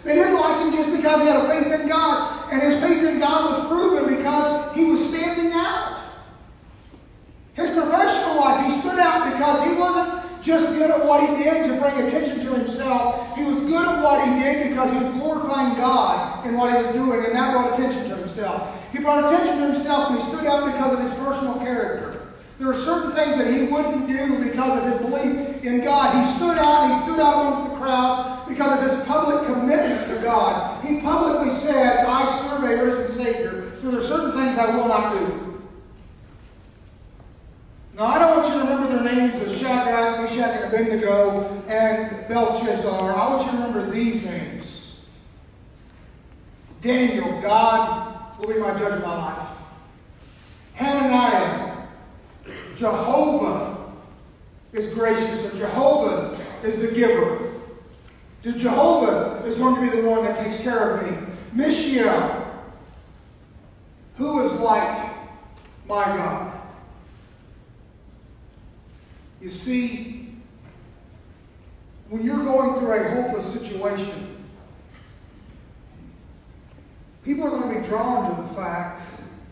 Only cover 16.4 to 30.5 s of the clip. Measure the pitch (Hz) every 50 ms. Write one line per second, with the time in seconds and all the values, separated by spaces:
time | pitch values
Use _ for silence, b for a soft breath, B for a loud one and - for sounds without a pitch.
16.4 | - 247 233 240 247 240 240 240 233 233 226 247 262 262 240 226 226 226 226 -
17.4 | 220 - 254 247 247 247 - - 262 262 - - 214 - 190 196 190 - - 220
18.4 | 208 185 165 - - - - - - - - 285 302 294 294 294 285 294 330 349
19.4 | - 320 294 285 285 285 277 - - 294 294 277 - - 247 226 - 233 - -
20.4 | - 294 285 294 143 143 123 123 127 131 262 247 123 - - - 269 277 277 277
21.4 | 269 254 254 254 254 247 247 233 208 190 - - - - - - - - B B
22.4 | B B B B 262 262 254 - - 311 349 339 - - - 302 311 285 - -
23.4 | - - 254 262 262 285 285 294 302 - - 262 - - 262 269 269 285 - -
24.4 | 247 233 - 233 262 262 269 240 233 247 240 - 247 247 277 277 269 254 - 277
25.4 | 285 - - - - 247 247 247 247 285 285 285 277 - 262 262 240 - - -
26.4 | 339 349 339 330 294 294 294 294 294 262 - - - 320 320 320 302 294 294 294
27.4 | 294 277 277 262 - 277 277 277 262 269 262 254 254 254 254 254 - - - -
28.4 | - - 262 - 294 285 277 262 262 262 262 262 - - 294 311 311 294 285 294
29.4 | - - 247 240 240 262 302 294 - - - - - - - - - 233 233 -
30.4 | - -